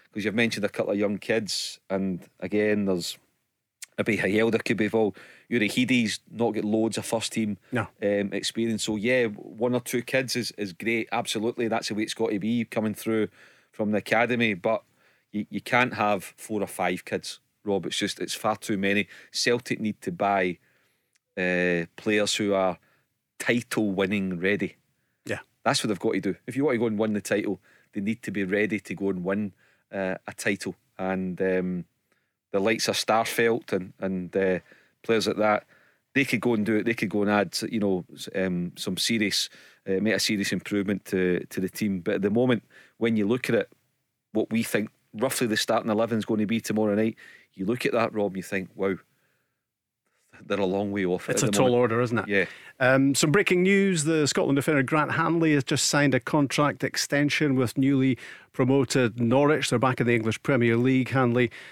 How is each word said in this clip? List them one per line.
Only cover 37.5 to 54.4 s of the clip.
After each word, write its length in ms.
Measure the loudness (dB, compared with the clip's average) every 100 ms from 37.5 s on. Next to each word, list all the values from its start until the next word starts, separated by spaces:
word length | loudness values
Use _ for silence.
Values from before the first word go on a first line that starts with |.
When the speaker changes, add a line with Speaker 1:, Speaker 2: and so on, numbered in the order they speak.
| -2 -4
Speaker 1:
you 100 | -2
know, 240 | 0 0 -4
s-, 140 | -14 -8
um, 380 | -4 -2 -2 -4 -6
some 200 | -6 -4
serious, 540 | 0 0 0 0 -4 -8 -20 _ -4
uh, 140 | 0
make 140 | 2
a 60 | 2
serious 320 | 0 0 -2
improvement 520 | -4 -2 -2 0 -2 -2
to, 380 | 0 2 0 -2
to 100 | -6
the 80 | -6
team. 320 | -2 -2 -2
But 140 | -2
at 80 | 0
the 80 | 0
moment, 320 | 2 2 2 -2 -20 -20 -4
when 200 | 0 2
you 100 | 2
look 240 | 0 0
at 60 | 0
it, 120 | 0 _ _ _ _ _ _
what 180 | -4 -2
we 120 | -2
think 260 | 0 -2 -2 _ _
roughly 340 | -4 -4 0 0
the 100 | 0
starting 340 | 0 0 2
eleven 280 | 0 0 0
is 60 |
going 160 | 0 0
to 60 | 0
be 140 | 0
tomorrow 340 | -2 0 2
night, 220 | 2 0 -2 -12 -20 _
you 120 | -6 -4
look 180 | -2
at 80 | 0
that, 220 | 0 -2
Rob, 140 | 0 -2
and 80 | -4
you 60 |
think, 280 | -6 -6 -6
"Wow, 220 | -4 -2 -2 -8 _ _ _ _ _ _ _ _ _ _ _ _ -18
they're 140 | -4 -2
a 80 | 0
long 260 | 0 0
way 120 | 0
off 240 | 0 0 -2
it 40 |
Speaker 2:
It's 100 | 0
Speaker 1:
at 60 | 2
Speaker 2:
a 40 |
Speaker 1:
the 60 | 4
Speaker 2:
tall 80 | 4
Speaker 1:
moment." 120 | 4
Speaker 2:
order, 200 | 4 2
isn't 180 | 0 0
it? 100 | 0
Speaker 1:
Yeah. 160 | 0 0 -4 -16 0
Speaker 2:
Um, 340 | 4 6 4
some 180 | 4 4
breaking 300 | 4 4 4
news. 420 | 4 4 4 2
The 220 | 2 2 2
Scotland 300 | 2